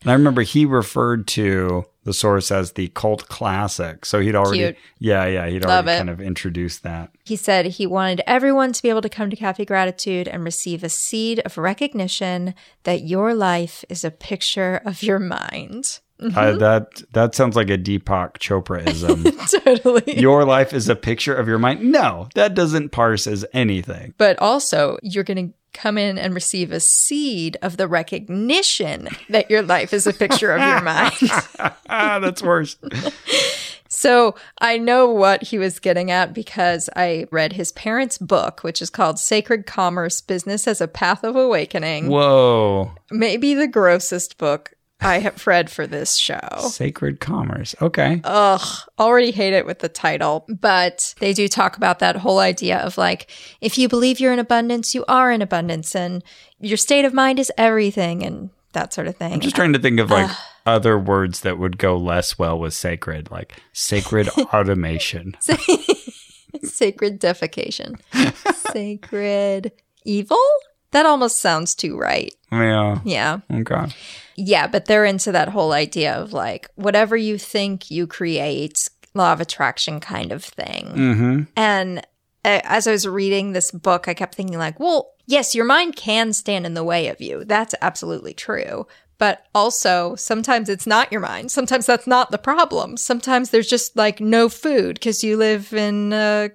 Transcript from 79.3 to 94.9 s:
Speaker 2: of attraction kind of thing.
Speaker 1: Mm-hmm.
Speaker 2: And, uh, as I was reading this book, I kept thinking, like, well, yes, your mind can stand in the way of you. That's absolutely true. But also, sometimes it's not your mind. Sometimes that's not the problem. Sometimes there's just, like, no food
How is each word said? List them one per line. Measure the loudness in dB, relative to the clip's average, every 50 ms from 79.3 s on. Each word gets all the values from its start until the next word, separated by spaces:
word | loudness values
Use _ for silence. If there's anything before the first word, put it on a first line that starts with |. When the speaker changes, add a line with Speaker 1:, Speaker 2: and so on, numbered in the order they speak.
| 2
Speaker 2:
of | 0
attraction | -2 -6 -4 -2 -2 -2 -2 -4 -4 -6 -6 -8
kind | -10 -10 -10 -10 -8 -8
of | -10 -10 -12
thing. | -14 -14 -12 -12 -10 -10 -12 -12 -8 -4
Speaker 1:
Mm-hmm. | 0 0 2 2 2 2 2 2 0 -2 -2 _
Speaker 2:
And, | 0 0 2 2 0 -2 -4 -8 -10 -12 _ _ _ _ _ _ _ 0
uh, | 0 2 2 0
as | 0 0 0 2
I | 2
was | 0 0 0
reading | -2 -2 -2 0 0 0 0 -2 -2
this | -4 -4 -4 -4
book, | -6 -2 0 0 0 0 0
I | -4 -6
kept | -6 -6 -8 -8
thinking, | -8 -8 -8 -6 -6
like, | -6 -6 -6 -4
well, | -2 0 0 0 0 -4 _ _ _
yes, | 0 0 2 2 0 0
your | 0 2
mind | 4 4 4 2 0 -4
can | -6 -4 -2 0 0 0 0 -2
stand | -4 -4 -4 -4 -4 -4
in | -6 -6
the | -4 -2
way | 0 0 0 0
of | -2 -4 -8
you. | -10 -10 -10 -8 -4
That's | -2 -2 0 0 -2 -4 -4
absolutely | -4 -4 -4 -4 -8 -8 -8 -8 -10 -12 -14
true. | -12 -8 -6 -6 -6 -6 -6 -8 -10 -10 -12 _ _ _ _ _
But | _ 0 0 0 -2 _ _ 0
also, | 2 2 2 0 0 0 2 2 2 0 -2 -6
sometimes | -8 -6 -4 -4 -2 0 0 0 0 0 -2
it's | -6 -6 -2
not | 2 2 2 2 2
your | -2 -6
mind. | -6 -6 -8 -8 -8 -6
Sometimes | -4 -4 0 0 0 0 2
that's | 2 2 2 2
not | 2 2 2 2 2
the | -2
problem. | -4 -2 0 2 2 2 2 0 -4 -4 -6 -6
Sometimes | -8 -4 -4 -4 -4 -2 0 0 0 0 2
there's | 2 2 2
just, | 2 0 -2 -2 -2 0
like, | 0 0 0 0 0
no | 0 2 4 4 4 2
food | 2 -2 -2 0 2 2 2 0